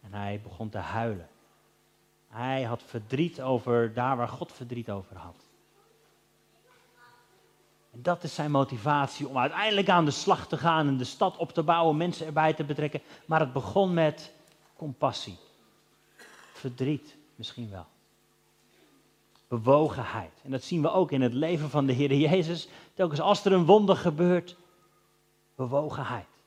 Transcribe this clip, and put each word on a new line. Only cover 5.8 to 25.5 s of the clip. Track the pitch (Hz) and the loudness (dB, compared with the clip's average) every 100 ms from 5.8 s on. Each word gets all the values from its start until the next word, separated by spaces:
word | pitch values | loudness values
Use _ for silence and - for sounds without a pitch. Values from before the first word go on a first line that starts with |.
| _ _ _ _ _ _ _ _ 494 480 466 466 480 480 _ _ _ _ _ _ _ | _ _ _ _ _ _ _ _ _ _ _ _ -20 _ _ _ _ _ _ _ _
En | 120 | -6
dat | 123 175 | -2 -2
is | 156 - | -4 -6
zijn | 151 | 0
motivatie | 143 135 120 117 143 139 - 139 | 2 2 -2 0 0 0 -4 -6
om | 131 | 0
uiteindelijk | 131 165 214 202 202 | 0 0 0 2 4
aan | 180 156 | 6 4
de | |
slag | - - 185 - | 0 0 0 0
te | 147 | -2
gaan | 160 160 147 | 2 2 2
en | 135 | 0
de | |
stad | 123 - 190 - | -4 -2 -2 0
op | 165 | -6
te | - | -2
bouwen, | 156 170 165 151 | 2 4 4 2
mensen | 175 - 160 | 0 -4 -4
erbij | 151 156 | 2 2
te | 156 | 2
betrekken. | 147 147 151 147 - - - | -4 -2 -4 -4 -12 -20 -2
Maar | 160 | 0
het | 143 | 2
begon | 131 98 143 196 | -2 -2 2 2
met | 170 156 156 - - _ _ _ _ | 4 2 0 -16 -20 _ _ _ _
compassie. | 156 123 139 113 - 87 - _ _ _ _ _ _ _ - - - | -12 -2 -2 -2 -12 -16 -20 _ _ _ _ _ _ _ -20 -20 -20
Verdriet | - 135 123 135 147 - - _ - | -12 -10 -4 -4 -4 -6 -20 _ -16
misschien | 110 - 113 | -16 -12 -12
wel. | 98 - _ _ _ _ _ _ _ _ _ _ _ _ _ _ _ _ | -14 -18 _ _ _ _ _ _ _ _ _ _ _ _ _ _ _ _
Bewogenheid. | 120 113 143 156 95 107 110 85 _ | -4 4 4 4 -2 -6 -8 -10 _
En | 131 | -8
dat | 131 | -8
zien | - 175 | -4 -2
we | 147 | 0
ook | 185 165 | 2 0
in | 139 | 2
het | 127 | 0
leven | 117 160 175 147 | 0 -2 -2 -2
van | 147 135 | 0 0
de | |
Heer | 127 143 | 2 2
Jezus. | 139 151 185 160 170 - - - | 2 4 2 0 -6 -10 -18 -20
Telkens | - 180 147 | -4 -2 0
als | 170 208 202 | 2 2 4
er | |
een | 185 160 | 4 8
wonder | 208 202 190 | 8 8 2
gebeurt, | 175 151 180 180 175 - _ _ _ _ _ _ _ _ _ | 2 2 2 2 -2 -20 _ _ _ _ _ _ _ _ _